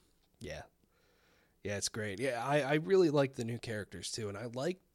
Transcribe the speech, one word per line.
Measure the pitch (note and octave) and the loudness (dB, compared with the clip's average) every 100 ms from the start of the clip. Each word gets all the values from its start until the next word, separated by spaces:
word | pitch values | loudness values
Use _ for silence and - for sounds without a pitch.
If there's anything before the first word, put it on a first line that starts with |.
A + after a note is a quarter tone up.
| _ _ _ - | _ _ _ -14
yeah. | D#2 D2+ - _ _ _ _ _ _ _ _ _ G2 | -10 -10 -14 _ _ _ _ _ _ _ _ _ -6
Yeah, | G2+ | -4
it's | - | -4
great. | A2+ G#2+ F#2+ | -4 -4 -2
Yeah, | C3 A#2 C3 | -2 -2 2
I, | D3 | 2
I | C3 D#3 | 4 0
really | F3 F#3+ E3+ | 4 6 6
like | C#3+ C3+ - | 6 2 0
the | A2+ | -4
new | A#2+ | -4
characters, | - G#2+ F#2 F2 - | -4 -6 -6 -8 -8
too, | - G#2 | -6 -6
and | G2+ | -6
I | A#2+ | -8
like, | B2 D#3 F#3 _ | -4 -2 -4 _